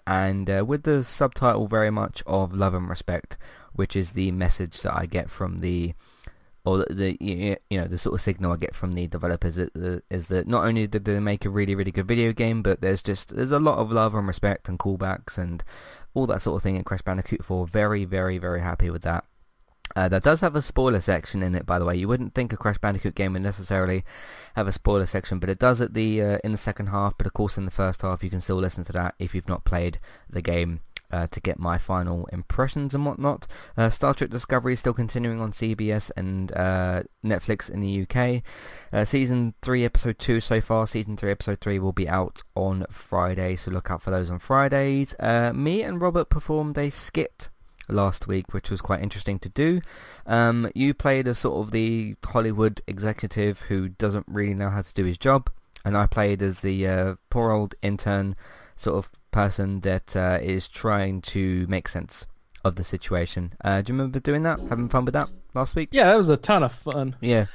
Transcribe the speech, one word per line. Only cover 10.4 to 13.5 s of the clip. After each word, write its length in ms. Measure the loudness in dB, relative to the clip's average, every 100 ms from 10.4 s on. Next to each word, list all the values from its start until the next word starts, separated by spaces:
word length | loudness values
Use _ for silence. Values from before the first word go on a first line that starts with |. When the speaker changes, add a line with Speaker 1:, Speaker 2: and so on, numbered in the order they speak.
| 2
Speaker 1:
not 180 | 2
only 220 | 4 2 0
did 180 | -2
they 160 | 0 0
make 240 | 0 0
a 60 | -2
really, 240 | 0 0
really 180 | 0 0
good 160 | 0 2
video 240 | 2 2
game, 300 | 2 0 2
but 180 | 2 2
there's 220 | 2 0
just, 340 | -2 -6 -6 -4
there's 160 | 0